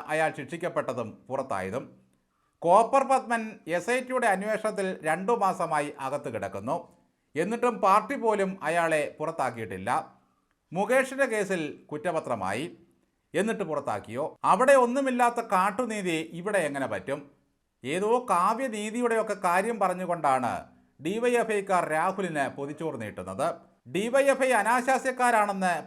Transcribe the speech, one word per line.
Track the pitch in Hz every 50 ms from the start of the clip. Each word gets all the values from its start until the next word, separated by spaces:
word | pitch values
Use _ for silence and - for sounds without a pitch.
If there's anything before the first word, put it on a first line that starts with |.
| - - 156
അയാൾ | 156 160 156 - -
ശിക്ഷിക്കപ്പെട്ടതും | 139 120 - - 165 165 - 156 135 - 123 120 113 107 95 - _ -
പുറത്തായതും. | 127 127 254 - 107 95 92 95 101 135 - - - _ _ _ _ _ _ _ _ _ _ _ _ - -
കോപ്പർ | 165 180 208 226 226 254 269 262 247
പത്മൻ | 269 254 247 226 233 226 220 220 - - - 156 165 175
എസ് | 170 220 247
ഐ | 262 254 254
ടിയുടെ | 254 247 240 220 190
അന്വേഷണത്തിൽ | 185 196 214 214 208 214 214 202 196 190 185 180 - 147 156
രണ്ടു | 156 175 190 196 214 214
മാസമായി | 196 190 175 190 175 156 156 151 147 147 - - 139
അകത്ത് | 131 135 139 127 147 110
കിടക്കുന്നു. | 107 98 95 98 98 98 123 156 170 - - _ _ _ _ _ _ _ _ - 139
എന്നിട്ടും | 170 202 226 233 240 247 226 190 220
പാർട്ടി | 196 196 214 214 285 285 233
പോലും | 226 226 214 202 196 185 190 190 - 151
അയാളെ | 165 175 170 165 156 151 143 - - -
പുറത്താക്കിയിട്ടില്ല. | 151 160 160 160 139 123 117 113 113 95 98 92 95 110 127 156 - - - _ _ _ _ _ _ _ _ _ _ - 147
മുകേഷിൻ്റെ | 180 202 202 254 262 254 254 269 262 277 247
കേസിൽ | 226 214 196 190 196 170 156 143 - - - -
കുറ്റപത്രമായി, | 143 151 - 180 165 156 151 139 123 104 92 95 101 117 151 175 - - - _ _ _ _ _ _ _ _ _ - 156
എന്നിട്ട് | 202 226 220 - 190 156
പുറത്താക്കിയോ? | 151 143 139 123 110 101 - 101 110 123 151 - - _ - 143
അവിടെ | 170 190 254 262 277 269 247
ഒന്നുമില്ലാത്ത | 240 240 285 277 262 247 240 240 240 233 240 220 - 202
കാട്ടുനീതി | 185 185 208 196 196 254 226 220 208 190 180 165 160 160 - - 165
ഇവിടെ | 175 214 208 196 160 143
എങ്ങനെ | 139 139 135 117 107
പറ്റും? | 95 92 - 139 151 - - _ _ _ _ _ _ _ _ _ _ - 127 151
ഏതോ | 180 202 214 233 247 247 240
കാവ്യനീതിയുടെയൊക്കെ | 190 175 180 202 233 226 269 262 214 208 208 220 220 247 247 240 233 220 208 214 208 190 185 180
കാര്യം | 170 185 202 233 233 208 196
പറഞ്ഞുകൊണ്ടാണ് | 180 180 180 185 170 175 170 151 143 131 131 123 113 95 82 71 - - _ _ _ _ _ 135
ഡി | 160 202 226 240
വൈ | 247 247 240
എഫ് | 214 220 214 202
ഐക്കാർ | 196 196 190 175 165 147 156
രാഹുലിന് | 156 165 190 185 202 190 175 160 147 135 123 - -
പൊതിച്ചോറ് | 139 143 151 147 165 156 139 120 110
നീട്ടുന്നത്. | 104 95 92 92 92 95 95 143 170 170 - - _ _ _ _ 120 127
ഡി | 180 208 240 233
വൈ | 277 277 277 269
എഫ് | 269 269 262
ഐ | 247 214
അനാശാസ്യക്കാരാണെന്ന് | 196 214 240 254 247 269 262 254 - 262 254 254 247 240 233 220 208 202 196 190 185 185 170 151 147